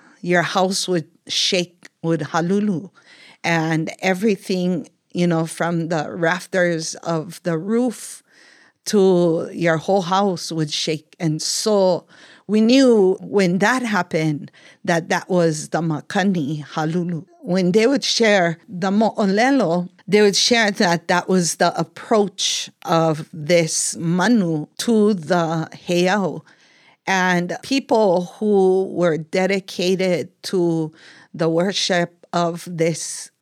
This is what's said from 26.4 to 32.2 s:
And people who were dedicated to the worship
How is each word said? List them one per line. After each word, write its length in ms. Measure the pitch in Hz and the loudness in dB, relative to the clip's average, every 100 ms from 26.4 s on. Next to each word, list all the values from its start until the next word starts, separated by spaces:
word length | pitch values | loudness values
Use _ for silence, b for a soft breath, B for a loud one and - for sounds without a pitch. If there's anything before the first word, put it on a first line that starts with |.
| - b b b b b - | -14 b b b b b -2
And 500 | 190 185 180 175 - | 0 2 0 -2 -8
people 600 | - 269 - 226 208 175 180 - | -4 -4 0 2 4 2 -2 -4
who 480 | 214 202 190 185 190 | 0 4 4 2 0
were 240 | - 175 156 | 0 0 0
dedicated 1120 | 156 185 190 196 190 - 180 185 185 165 - _ | -2 -2 0 -2 -4 -4 -2 0 0 -2 -4 _
to 480 | - 190 175 165 156 B B B B | -6 -2 0 0 -4 B B B B
the 160 | 156 165 | -4 0
worship 760 | 165 190 180 - 180 170 _ | 0 0 -2 -2 0 -2 _